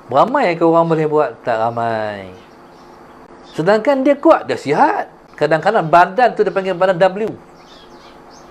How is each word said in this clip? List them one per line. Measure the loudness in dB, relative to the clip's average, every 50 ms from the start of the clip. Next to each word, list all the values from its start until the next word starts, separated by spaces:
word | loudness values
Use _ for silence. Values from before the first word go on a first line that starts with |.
| -12 -4
Ramai | 0 2 2 2 2 0 0 0 0 0
ke | 2
orang | 2 4 4 2 2
boleh | 0 -2 -2
buat? | 0 0 0 -2 -2 -4 -10 -6
Tak | -4 -4
ramai. | -2 -2 -4 -4 -4 -4 -4 -4 -4 -6 -6 -8 -10 -12 -16 -18 -20 -20 -20 -20 -20 -20 -20 -20 -20 -20 -20 -20 -20 -20 -20 -20 -20 -20 -20 -20 -20 -20 -16 -8
Sedangkan | -4 0 0 0 0 2 0 0 0 2
dia | 0 0 2
kuat, | 4 4 4 2 2 -4
dia | -8 -6
sihat. | -4 -2 0 2 2 0 0 -2 -6 -10 -12 -20 -20 -16 -8 -4
Kadang-kadang | -2 0 0 0 0 0 0 0 0 4
badan | 4 4 4 4 2 0 0 0 2
tu | 0 -2
dia | -2 -2
panggil | -4 -4 -4 -4
badan | -2 0 0 2 2
W. | 0 0 0 -2 -8 -8 -8 -10 -16 -20 -20 -20 -20 -20 -20 -20 -20 -20 -20 -20 -20 -20 -20 -20 -20 -20 -20 -20 -20 -20